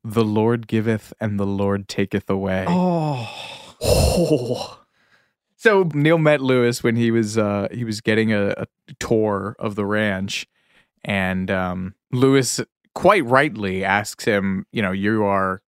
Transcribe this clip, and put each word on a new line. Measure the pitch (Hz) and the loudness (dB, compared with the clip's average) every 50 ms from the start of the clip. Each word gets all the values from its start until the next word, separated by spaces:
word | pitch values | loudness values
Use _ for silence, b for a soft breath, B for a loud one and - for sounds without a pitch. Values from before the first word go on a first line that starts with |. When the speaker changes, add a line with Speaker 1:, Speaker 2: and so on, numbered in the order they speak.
| - | -10
Speaker 1:
"The | 117 104 117 113 | -2 0 0 0
Lord | 107 107 110 107 113 120 117 113 | 2 2 2 2 2 0 0 -2
giveth | - 113 110 107 117 110 107 - - - _ | -2 -2 0 0 0 -2 -2 -6 -12 -10 _
and | 113 107 104 101 | -4 -4 -2 -2
the | 101 | -2
Lord | 98 101 98 101 98 101 101 101 | -2 -2 0 0 0 0 -2 -4
taketh | - - - 101 - - 101 - - | -6 -4 -4 -4 -2 -2 -6 -2 -2
away." | 98 98 95 95 92 92 95 | -4 -2 -2 -2 -2 -2 -2
Speaker 2:
Oh. | - 175 180 180 180 175 170 156 151 143 127 113 110 B B B B B B B B B _ | 0 0 0 2 0 0 0 -2 -2 -4 -6 -8 -10 B B B B B B B B B _
Speaker 1:
Oh. | - - - - - - - 185 170 - 151 127 120 117 123 - - B B B B B B B B B B B B B B B _ _ _ | -2 0 2 2 2 2 2 0 2 2 2 0 0 -4 -6 -6 -8 B B B B B B B B B B B B B B B _ _ _
So | _ - 233 208 196 185 165 147 | _ 2 4 4 4 2 2 0
Neil | 147 143 156 170 | 2 4 4 4
met | 165 156 151 151 139 | 4 4 4 4 4
Lewis | 135 131 131 127 120 120 120 - - | 2 2 2 4 4 2 0 0 0
when | 120 113 | 0 0
he | 117 117 117 | 2 2 2
was, | 113 117 110 104 110 113 | 2 2 0 0 0 0
uh, | 107 101 101 101 98 - | 0 0 0 -2 -4 -4
he | - 117 120 | -6 -8 -6
was | 113 107 107 | -6 -6 -4
getting | _ 113 110 110 113 110 110 | _ 0 2 2 2 2 2
a, | 104 101 98 | 0 0 -2
a | - - - - _ _ _ - - _ | -2 -4 -8 -12 _ _ _ -20 -16 _
tour | - - 120 110 110 107 101 95 95 101 - | -2 0 0 2 2 0 -2 -2 -4 -8 -8
of | - - 110 101 | -8 -8 -6 -4
the | 104 101 | -4 -2
ranch, | 101 104 107 107 104 95 95 98 98 - - - _ _ _ _ _ _ _ _ _ _ _ - | -2 0 0 0 0 -2 -4 -4 -6 -6 -8 -10 _ _ _ _ _ _ _ _ _ _ _ -8
and, | - 101 98 95 92 92 92 92 92 | -6 -4 -2 -2 -2 -2 -4 -2 -2
um, | 98 92 90 90 90 90 92 92 - _ _ _ | -2 -2 -2 -4 -4 -6 -8 -10 -12 _ _ _
Lewis | - 123 131 135 135 139 127 - - - 113 _ _ _ _ _ _ | 0 2 4 4 4 4 2 0 -4 -6 -8 _ _ _ _ _ _
quite | - - 180 208 196 135 | 2 4 4 4 4 2
rightly | 117 127 135 143 156 101 110 104 98 92 92 95 | 4 4 4 4 2 -2 -4 -4 -4 -4 -2 0
asks | 98 98 104 107 - - - - | 0 0 0 0 -4 -12 -4 -2
him, | - 107 101 95 98 95 95 - _ - | 0 0 0 0 0 -4 -4 -6 _ -4
you | 117 | -4
know, | 104 92 | -2 -2
"You | 95 98 98 104 110 110 107 | -2 -2 0 0 0 2 2
are | 101 98 98 95 95 92 92 _ | 2 2 0 0 -2 -4 -6 _